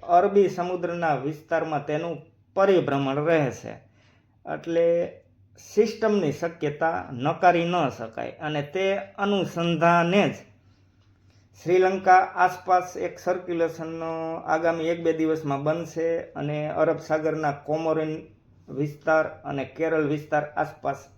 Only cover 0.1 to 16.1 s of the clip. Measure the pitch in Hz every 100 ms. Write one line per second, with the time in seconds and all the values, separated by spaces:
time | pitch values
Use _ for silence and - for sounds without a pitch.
0.1 | 175 202 202 190 - 175 180 170 175 165
1.1 | 139 135 151 - 165 160 151 143 151 170
2.1 | 147 - _ _ - 196 185 143 139 139
3.1 | 139 151 165 135 113 113 - _ _ _
4.1 | _ _ _ - 151 156 165 170 170 170
5.1 | - _ _ _ _ - - 220 - 220
6.1 | 208 160 139 170 165 151 147 160 175 175
7.1 | 127 135 170 185 175 170 175 139 - 113
8.1 | - - - 156 151 143 190 190 196 -
9.1 | - 202 202 170 170 170 165 170 175 170
10.1 | 196 165 - - _ _ _ _ _ _
11.1 | _ _ _ _ _ 160 185 185 190 190
12.1 | 185 190 - 180 180 - 180 175 - 175
13.1 | - - 180 175 170 165 160 160 165 165
14.1 | 160 160 165 - 160 165 165 160 170 165
15.1 | 156 160 156 147 139 147 165 160 165 165